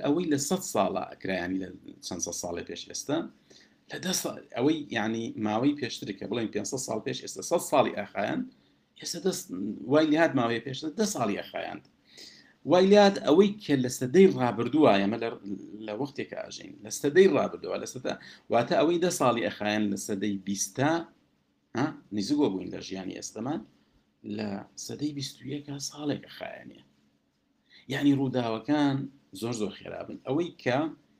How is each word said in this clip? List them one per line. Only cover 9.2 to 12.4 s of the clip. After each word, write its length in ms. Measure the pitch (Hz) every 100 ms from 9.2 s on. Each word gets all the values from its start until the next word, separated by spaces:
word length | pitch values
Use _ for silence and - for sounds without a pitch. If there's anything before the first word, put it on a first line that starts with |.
| 190
س-، 180 | - - 90 107 - -
وای 200 | 147 156
لات 260 | 151 165
ماوەیە 280 | 131 117 117
پێشتر 260 | 135 131 156 147
دە 100 | 208
ساڵی 300 | 196 113 90
ئەخایەن. 420 | - 87 85 87 - _ _ - - -